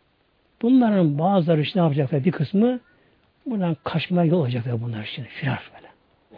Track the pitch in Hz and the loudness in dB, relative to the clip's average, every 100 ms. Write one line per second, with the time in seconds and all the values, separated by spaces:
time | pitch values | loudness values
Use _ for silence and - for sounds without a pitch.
0 | _ _ _ _ _ - 233 262 233 202 | _ _ _ _ _ -4 2 4 4 4
1 | 165 143 170 196 160 160 143 190 170 143 | 2 2 2 2 2 2 0 2 2 2
2 | 135 147 131 - 143 196 233 254 _ _ | 0 0 0 -2 -2 2 2 0 _ _
3 | _ _ _ _ 294 220 175 160 - 165 | _ _ _ _ -8 -4 -2 -4 -4 -6
4 | - 175 170 175 127 123 117 113 117 110 | -2 0 2 2 0 -2 -4 -6 -6 -8
5 | 107 - 117 - 135 120 - - - _ | -10 -12 -14 -8 -6 -6 -8 -20 -20 _
6 | _ _ _ | _ _ _